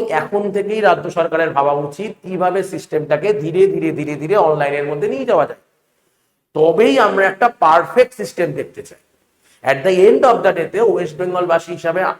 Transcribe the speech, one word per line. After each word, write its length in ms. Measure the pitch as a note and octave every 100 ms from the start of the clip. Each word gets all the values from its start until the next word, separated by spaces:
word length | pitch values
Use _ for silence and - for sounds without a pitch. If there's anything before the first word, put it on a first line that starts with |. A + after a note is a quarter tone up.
| - D#3
এখন 220 | D3+ G#3 G3+ G3+
থেকেই 260 | G3 A3 G3+
রাজ্য 200 | E3 D3 F3
সরকারের 340 | E3 D#3+ D#3+ C3
ভাবা 160 | C#3+ D3 D3
উচিত 260 | E3+ G#3+ -
কিভাবে 360 | F3+ F3+ F3+ F#3+ F#3+
সিস্টেমটাকে 580 | D#3 - D#3 D3 D3 G3 C#3+
ধীরে 200 | D#3 F3 G3
ধীরে 160 | D#3+ D#3+ D3+
ধীরে 160 | D3 C#3+
ধীরে 140 | D#3 G#3 E3
অনলাইনের 380 | D3+ C#3+ C#3+ D3
মধ্যে 180 | D3+ G#3+
নিয়ে 160 | C4 A#3+
যাওয়া 160 | F3+ C#3
যায়, 140 | - _ _ _ _ _ _ _ _ _ D3+
তবেই 400 | D#3+ E3 B3 C4+ G#3
আমরা 160 | F#3+ F#3+
একটা 160 | F#3+ A#3+ -
পারফেক্ট 500 | D#3+ E3+ E3+ A#3+ B3 -
সিস্টেম 260 | G3+ - E3 C#3+
দেখতে 220 | A#2 - G2
চাই। 120 | - _ _ _ _ _ _
At 160 | C3 C3+ F#3
the 80 | F#3 G3+
end 140 | C4 C4
of 60 | A#3 G3
the 60 | F3
day-তে 220 | D#3+ F#3 A3+
ওয়েস্ট 260 | F3 E3 -
বেঙ্গলবাসী 500 | F3+ F3+ F3+ E3 E3+ E3
হিসাবে 240 | E3 E3+ F3+ -